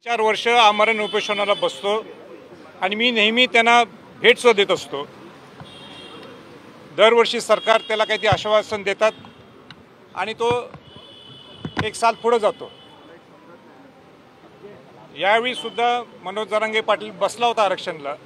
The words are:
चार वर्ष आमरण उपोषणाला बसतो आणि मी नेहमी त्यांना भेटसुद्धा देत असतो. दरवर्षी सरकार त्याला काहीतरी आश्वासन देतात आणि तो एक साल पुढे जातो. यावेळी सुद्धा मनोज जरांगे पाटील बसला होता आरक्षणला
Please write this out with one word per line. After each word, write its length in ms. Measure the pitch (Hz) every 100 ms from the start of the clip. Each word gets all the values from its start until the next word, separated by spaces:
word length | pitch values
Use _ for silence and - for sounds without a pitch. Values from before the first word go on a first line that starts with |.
| 233
चार 160 | 233
वर्ष 260 | 220 202 233
आमरण 520 | 240 214 208 214 220
उपोषणाला 540 | 208 202 202 202 208
बसतो 520 | 196 170 - 196 214 - - - - - - - -
आणि 140 | 185 208
मी 140 | 247
नेहमी 340 | 233 208 233 254
त्यांना 380 | 233 226 240 233 - - -
भेटसुद्धा 320 | 208 240 247
देत 180 | 202 196
असतो. 320 | 170 - 139 147 - - - - - - - - - - - - - - - - - - 147
दरवर्षी 440 | 214 233 220 240
सरकार 400 | - 208 - 220
त्याला 240 | 220 220 214
काहीतरी 220 | 214 208
आश्वासन 560 | 180 214 214 208 214
देतात 280 | 196 196 220 214 - - - - - - - - - -
आणि 180 | 196
तो 160 | - 233 240 233 - - - - - - - - - - -
एक 120 | 220 -
साल 200 | 226 226
पुढे 240 | 226 233
जातो. 320 | 202 - 117 - - - - - - - - - - - 262 - - - - _ - - 202 202 - - - 143
यावेळी 360 | 180 226 240 240
सुद्धा 480 | 226 190 240 240 226 -
मनोज 240 | 175 202 214
जरांगे 340 | 214 220 220
पाटील 300 | 214 208 214
बसला 340 | 180 196 - 240
होता 180 | 226
आरक्षणला 520 | 196 185 - 160 139 151